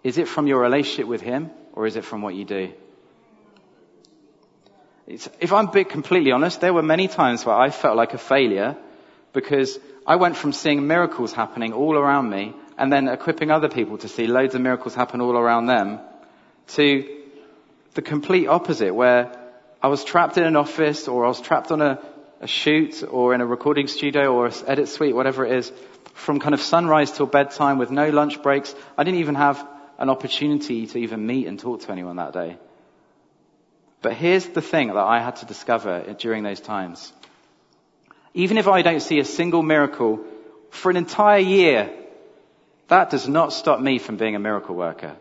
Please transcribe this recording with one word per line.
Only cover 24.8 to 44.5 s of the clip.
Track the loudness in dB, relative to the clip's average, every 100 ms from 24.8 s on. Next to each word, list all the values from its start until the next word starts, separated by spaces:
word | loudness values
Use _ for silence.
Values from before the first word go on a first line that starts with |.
| -2
suite, | 0 0 2
whatever | 0 0 0
it |
is, | -2 -2 -14 -20 -20 -20
from | -12 -4 -2
kind | 0
of | -2
sunrise | 2 0 4 4 2
till | -2 2
bedtime | 2 2 0 0 0
with | -2
no | 0 2
lunch | 2 0 -2
breaks. | 0 0 -2 -16 -10 -2
I | 0
didn't | 0
even | -2 2
have | 2 0 -10 -20 -20 -6
an | -2
opportunity | -2 -4 -4 -2 -2 -2 -6 -6
to | -6
even | -6 -6 -4
meet | -4 -4
and | -8
talk | -10 -10
to | -10
anyone | -10 -10 -10
that | -8
day. | -8 -10 -12 -20 _ _ _ _ _ _ _ _ _ _ _ _ _
But | -8
here's | -2 0 0 0
the | -8
thing | -2 -2 0
that | 0
I | 2 0
had | -2 -10
to | -16
discover | -14 -2 -2 -2 -6 -8 -8
during | -6 -4
those | -6 -10
times. | -8 -8 -8 -12 -20 _ -20 _ _ _ _ _ _ _ _ -20 _ -2
Even | 2 2
if | 4
I | 4
don't | 4 0
see | 0 0
a | 0
single | -2 0 0
miracle | 2 2 2 0 -2 -2 -8 -20 -20 -20 _
for | -4 0
an | 0
entire | -2 2 6 6
year, | 6 6 6 4 0 -8 -20 -20 -20 _ _ _ _ _ _
that | 4 4
does | -2 0
not | 0 0
stop | 0 0 2
me | 2 0
from | -4 -4
being | -4 -2
a |
miracle | -4